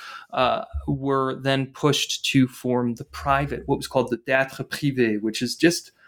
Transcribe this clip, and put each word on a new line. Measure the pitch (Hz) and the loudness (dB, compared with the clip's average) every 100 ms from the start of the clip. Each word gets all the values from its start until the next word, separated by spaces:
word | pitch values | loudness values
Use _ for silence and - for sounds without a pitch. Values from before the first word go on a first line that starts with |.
| - - - | -16 -16 -6
uh, | - 127 113 - - - | 0 2 0 -4 -6 -4
were | 139 139 135 131 139 | -2 0 0 0 -2
then | 135 135 131 | 0 0 0
pushed | - 147 135 - - - | 0 2 2 0 -4 2
to | 135 127 | 4 4
form | - 127 123 123 113 | 2 0 0 0 -4
the | - | -10
private, | - 143 139 143 131 - | -6 0 0 0 -4 -2
what | 139 | -2
was | 139 | 0
called | 131 120 | 0 0
the | 117 | -2
Théâtre | - 131 135 - 131 | 2 2 2 -4 -8
Privé, | - 143 127 113 104 | -2 0 2 2 2
which | 110 104 | -2 -2
is | 123 - | -4 -4
just | 165 - - _ | -6 -8 -10 _